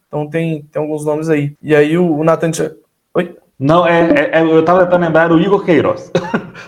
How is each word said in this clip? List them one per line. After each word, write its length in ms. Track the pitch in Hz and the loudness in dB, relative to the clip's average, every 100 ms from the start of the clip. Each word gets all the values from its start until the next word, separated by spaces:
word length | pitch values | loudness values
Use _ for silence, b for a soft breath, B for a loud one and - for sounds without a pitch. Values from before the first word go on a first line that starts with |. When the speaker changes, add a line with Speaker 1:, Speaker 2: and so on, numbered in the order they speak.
| _ | _
Speaker 1:
então 200 | 147 151 | -10 -6
tem, 340 | 165 165 156 147 | -6 -4 -6 -8
tem 100 | 151 | -8
alguns 220 | 151 151 | -6 -6
nomes 240 | 151 151 160 | -4 -4 -2
aí. 280 | 151 143 - | -2 -2 -8
E 100 | 143 | 0
aí 240 | 151 147 170 | 2 4 2
o, 220 | 180 147 | 0 0
o 60 | |
Nathan 280 | 160 160 165 | 0 0 -2
Ch-, 220 | 156 156 - _ _ _ | -4 -6 -10 _ _ _
oi? 220 | - 180 - _ - | -6 -6 -10 _ -4
Speaker 2:
Não, 280 | 135 175 170 | 2 2 2
é, 240 | 170 160 | 2 2
é, 280 | 143 139 160 | 2 0 0
é, 40 | |
eu 220 | 160 160 | 2 2
tava 200 | 160 185 | 4 2
tentando 180 | 175 175 | 2 0
lembrar, 220 | 165 160 | 2 2
era 100 | 165 | 4
o 60 | 165 | 2
Igor 240 | 190 196 | 2 0
Queiroz. 460 | 190 147 98 - - | 2 0 0 -4 -6
<laughs> 400 | 175 - - - B | -6 -4 -8 -8 B